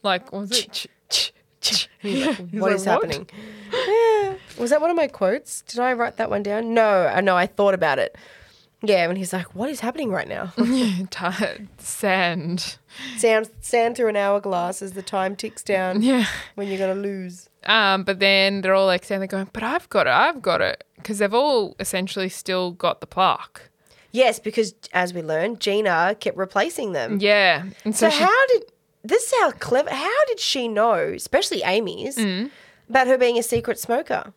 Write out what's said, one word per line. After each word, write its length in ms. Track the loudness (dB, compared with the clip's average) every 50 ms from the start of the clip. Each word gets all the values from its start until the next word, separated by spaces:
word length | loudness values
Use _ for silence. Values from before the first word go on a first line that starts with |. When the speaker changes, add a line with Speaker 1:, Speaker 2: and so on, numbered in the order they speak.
Speaker 1:
like, 300 | 0 0 -2 -2 -4 -10
what 80 | -10 -10
was 100 | -6 -4
it? 200 | -4 -4 -4 -4
Speaker 2:
Ch-, 160 | -10 -12 -12 -12 _ _ _ _
ch-, 220 | -2 -2 -2 -4 _ _ _ _ _ _
ch-. 280 | -4 -2 -2 -2 -4 -6 _
Speaker 1:
<laughs> 40 | _
Speaker 2:
He's 260 | -6 -4 -2 0 0
like, 100 | 0 -2 -4 -8 -10
Speaker 1:
He's 100 | -6 -2
Speaker 2:
"What 100 | 0 0
Speaker 1:
like, 60 | 0 0
Speaker 2:
is 60 | 0
Speaker 1:
"What?" 60 | 0 2 2 2
Speaker 2:
happening?" 240 | -2 -4 -6 -8 -14 -18 -20 -20 -18 -20 -20 -14 -6
Yeah. 600 | -4 -4 0 2 2 4 4 4 4 2 0 -2 -6 -10 -14 -20 -8 -6
Was 120 | 0 2
that 100 | 2 2
one 100 | 2 2
of 60 | 2
my 120 | 2 0 -2
quotes? 520 | -2 0 0 0 0 -2 -4 -10 -14 -14
Did 160 | -12 -10 -4 -2
I 120 | 0 0
write 240 | 0 0 -2 -4 -2
that 140 | -4 -4 -2
one 120 | -2 -2
down? 300 | -2 -2 -4 -4 -2 0
No, 340 | 4 4 6 6 6 4 4
I 140 | 4 2 2
know. 160 | 4 4 4
I 100 | 4 2
thought 280 | 0 2 2 4 4 4
about 240 | 4 2 2 2 2
it. 180 | 0 -2 -4 -12 -20 -20 -20 -20 -20 -20 _ _ _ _ _ _ 0
Yeah, 240 | 2 4 4 4 2
and 80 | 0
he's 160 | -4 -4 -4
like, 220 | -4 -6 -6 -6 -8
"What 160 | -8 -6 -6
is 80 | -6 -6
happening 320 | -6 -6 -4 -4 -4 -4
right 160 | -4 -4 -4
now?" 260 | -6 -8 -8 -8 -8 -2
<laughs> 40 | -2
Speaker 1:
Yeah, 460 | 0 0 2 2 2 0 0 -2 -4 -6
tired. 600 | -8 -6 -6 -6 -2 -2 -4 -4 -4 -10 -16 -20 -20 -16
Sand. 1000 | -12 -12 -8 -4 0 2 2 2 2 0 0 -2 -4 -4 -4 -4 -6 -8 -10 _ _ _ -18 -16 -14 -14 -6
Speaker 2:
Sand, 320 | 0 2 4 4 4 2 -2 -12 -16
sand 360 | -8 -2 2 2 2 2 0
through 120 | 0 0 0
an 80 | 2
hourglass 680 | 2 0 2 0 0 0 -2 -2 -2 -2 -4 -6 -8
as 120 | -10 -12 -12
the 80 | -12
time 340 | -12 -6 -4 -2 -2 -2 -4
ticks 260 | -6 -10 -12 -12 -12
down 400 | -4 -2 -2 0 0 0 0 2
Speaker 1:
Yeah. 240 | 2 4 4 4 2 0 -4 -8 -12 -14 _
Speaker 2:
when 100 | -8 -6
you're 120 | -6 -4 -2
gonna 200 | -2 -2 -2 -2
lose. 480 | -4 -6 -6 -6 -8 -10 -12 -16 -20 _ _ _ -2
Speaker 1:
Um, 380 | 0 2 4 4 4 2 2
but 160 | 0 -2 -2 2
then 420 | 4 4 4 4 4 2 0 0
they're 140 | 0 2 2
all, 120 | 4 4
like, 180 | 4 2 0 -2
standing 240 | -4 -6 -4 -4 -4
there 100 | -6 -6
going, 120 | -6 -6
"But 100 | _ -8
I've 260 | -6 -4 -4 -4 -6 _
got 200 | 0 2 2 4
it, 40 |
I've 300 | 4 4 4 4 2 -2
got 180 | -2 -2 0 2
it." 220 | 0 0 -2 -6 -12 _ _ _ -10
'Cause 140 | -10 -2 -2
they've 140 | 0 2
all 440 | 2 2 2 4 2 2 0 -2 -6 -8
essentially 500 | -8 -4 -4 -4 -4 -4 -4 -4 -4 -6
still 440 | -6 -8 -6 -4 -2 -2 -2 -4
got 280 | -6 -2 -2 -2 -2 _
the 60 | -10
plaque. 640 | -10 -2 2 2 2 2 0 -4 -16 _ -20 -20 _ _ _ _ _ _ _ _ _
Speaker 2:
Yes, 300 | 2 4 4 4 4 0
because 340 | -6 -6 -2 -2 -2 -2 -4 _ -20 -4
as 220 | -2 -2 -2 -2 -4
we 80 | -8
learned, 380 | -6 -2 -2 0 0 -2 -4 -4
Gina 560 | -2 0 0 2 2 2 2 2 2 0 -2 -2
kept 180 | -6 -6 -4
replacing 540 | -4 -6 -2 0 -2 -2 -2 -2 -6 -8 -4
them. 260 | -4 -4 -4 -2 -2 0
Speaker 1:
Yeah. 420 | 2 4 4 6 6 4 4 2 -2 -10 -14 -8 -6
And 100 | -4 0
so 160 | 2 2 4
Speaker 2:
So 60 | 4
Speaker 1:
she 60 | 4 4
Speaker 2:
how 220 | 4 4 4 4 4
did, 160 | 4 2 2 -4 _ _ _ _ _ _ _
this 220 | 0 0 0 2 2
is 20 | 2 2
how 120 | 2 2
clever, 380 | 0 -4 -4 0 0 0 2 0
how 340 | -4 -4 -4 -2 2 2 2
did 140 | 2 0 -4
she 260 | -2 -4 -2 -2 -2
know, 460 | -2 0 2 2 2 2 2 0 -2 -4
especially 480 | -8 -8 0 0 0 0 0 -4 -4
Amy's, 540 | -2 0 0 0 0 -2 -6 -8 -8 -8 -4 -2
Speaker 1:
Mm. 320 | -2 -2 -2 -4 -6 -8 -10 -16 -20 -20 _ _ _ _
Speaker 2:
about 160 | 2 2 4
her 100 | 4 4
being 220 | 4 4 2 2 0
a 40 | -2
secret 340 | 0 -2 -2 -2 -2 -6 -6
smoker? 540 | -2 -2 -2 -2 -2 -2 -4 -6 -6 -8 -18